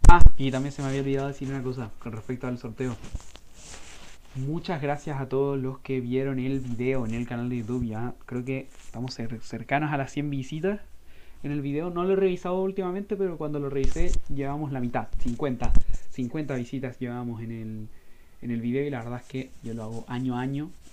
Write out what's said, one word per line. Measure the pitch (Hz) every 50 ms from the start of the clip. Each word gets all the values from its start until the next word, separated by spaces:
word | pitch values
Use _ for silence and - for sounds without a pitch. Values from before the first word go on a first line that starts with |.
| - -
Ah, | 175 175 165 - - -
y | 135 135
también | 123 131 135 143
se | 139 - 143
me | 135
había | 135 139
olvidado | 135 139 135 135 135 143
decir | 135 - 139 131
una | 135 135 123
cosa | 127 123 127 120 101 - -
con | - 123
respecto | 107 110 - - 131 123 -
al | 127 123 120
sorteo. | - 117 110 - 131 127 117 107 - - - - - - - - - - - - - - - - - - - - - - - - - - -
Muchas | 131 131 143 156 170 - - 180 147
gracias | 143 139 147 143 - 160 147 135
a | 135 123
todos | 135 135 139 139 139 135
los | 127 131 131 -
que | - - 135 131
vieron | 120 120 127 131 135 139 135 131
el | 127 131 135 135
video | 131 123 120 107 123 123 135 131 117 110
en | 113
el | 117 120
canal | 117 123 120 120 123
de | 123 120
YouTube. | 110 104 123 127 123
Ya | 113 107 110 120 123 117 - -
creo | - 123 123 123
que | 131 131 131 131 - - - -
estamos | - - 110 127 127 - -
cer-, | - - 123 110
cercanos | - - - 135 123 - 139 143 156 147
a | 147 139
las | 135 -
cien | - 147 143 147
visitas | 143 135 127 - 156 160 160 190 208 202 - - - - - - - - - - - -
en | - 143
el | 147 147
video. | 139 143 139 147 165 180
No | 175 175 180
lo | 190 190
he | 190
revisado | 190 190 180 180 - 175 180 185
últimamente, | 190 190 190 196 185 180 180 196 202 - 214
pero | 185 196 185 165 143
cuando | 151 147 147 147
lo | 143 139
revisé | 131 139 135 131 - - 151 - - - - -
llevamos | 143 139 139 139 143 151 156 135
la | 139 131
mitad, | 123 120 120 127 104 - - -
cincuenta, | - 127 120 - 151 139 123 117 123 - - - - - - - - -
cincuenta | - - 127 120 - 156 151 139 139
visitas | 123 120 - - 131 135 120 113 -
llevamos | 127 120 120 123 123 120 117 110
en | 117 113
el, | 117 113 110 110 110 107 107 110 - - - - - - - - - -
en | - 120
el | 120 117
video. | 113 120 120 135 143
Y | 147
la | 143 120
verdad | 113 131 127 120
es | - -
que | - 131 131 - - - -
yo | 117 113
lo | 113 110
hago | 110 113 117 - -
año | 123 123 131 127 123 123
a |
año | 127 135 139 143 151 175 - - - -